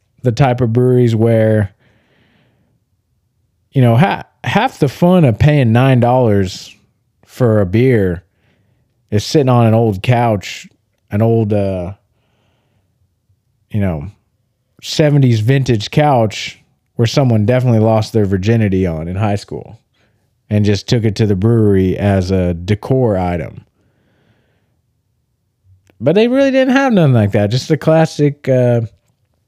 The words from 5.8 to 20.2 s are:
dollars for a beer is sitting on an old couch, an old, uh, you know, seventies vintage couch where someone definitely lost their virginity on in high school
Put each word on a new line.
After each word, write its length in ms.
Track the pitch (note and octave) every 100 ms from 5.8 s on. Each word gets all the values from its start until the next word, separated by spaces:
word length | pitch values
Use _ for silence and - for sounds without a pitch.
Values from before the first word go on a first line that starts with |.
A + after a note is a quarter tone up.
| C3+ B2+
dollars 760 | A#2+ B2+ A#2+ G2+ F#2+ - - - _ _ _ _ _
for 340 | - A#2+ G#2+
a 60 | F#2+
beer 580 | A2 C3 A#2 F#2+ F2 - _ _ _ _ _ _ _ _
is 160 | G#2 -
sitting 240 | D#3+ C3
on 160 | A#2+ A2+
an 80 |
old 300 | A2+ A2+ F#2+
couch, 640 | - A#2+ A#2+ G#2 - - - _ _ _ _
an 120 | G2+
old, 320 | A2+ A2+ G#2+
uh, 400 | G#2 G2 F#2 F2 G2 _ _ _ _ _ _ _ _ _ _ _ _ _ _ _ _ _
you 80 | A2
know, 280 | G2 D#2 F#2 - _ _ _ _ _ _
seventies 560 | - - D3+ C#3+ B2+ A2+
vintage 500 | G#2+ C#3 C3 A2+ -
couch 680 | - D3 B2+ A2 - - - _ _ _ -
where 120 | A2+
someone 380 | D3 C3 A2+ G#2
definitely 340 | B2+ B2 A2+
lost 340 | A2 A2 A2
their 120 | A2+ G2
virginity 600 | G2 G2 A#2 G#2 F#2+ F2+
on 220 | D#2+ E2
in 80 | F#2
high 200 | G#2+ G2+
school 440 | - C#2 - A2+ _ _ _ _